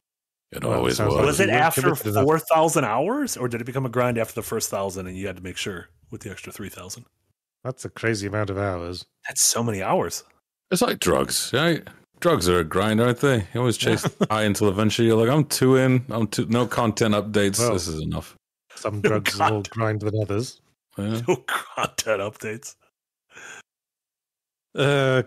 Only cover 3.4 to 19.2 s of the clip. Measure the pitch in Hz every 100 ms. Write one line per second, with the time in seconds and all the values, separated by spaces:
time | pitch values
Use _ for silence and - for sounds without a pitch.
3.4 | 123 117 120 135 131 120 123 117 110 -
4.4 | 104 113 - 107 98 92 92 92 98 90
5.4 | 90 90 - 90 - _ _ 110 107 92
6.4 | - - 98 - 92 110 - _ _ _
7.4 | _ _ 127 131 - - 113 110 101 104
8.4 | 101 95 101 90 85 90 - _ - -
9.4 | - - 117 101 95 175 90 - - _
10.4 | _ _ _ 180 240 - - 69 67 -
11.4 | - 123 165 160 - - _ _ 175 147
12.4 | 87 90 80 92 104 107 120 120 143 123
13.4 | 92 113 123 110 - 110 - - 165 107
14.4 | 107 98 107 95 107 101 113 110 113 151
15.4 | 143 - 131 131 131 127 127 113 107 -
16.4 | 110 117 117 - 120 - 113 104 101 104
17.4 | 101 101 120 101 85 78 78 80 - -
18.4 | _ _ _ - 113 104 143 107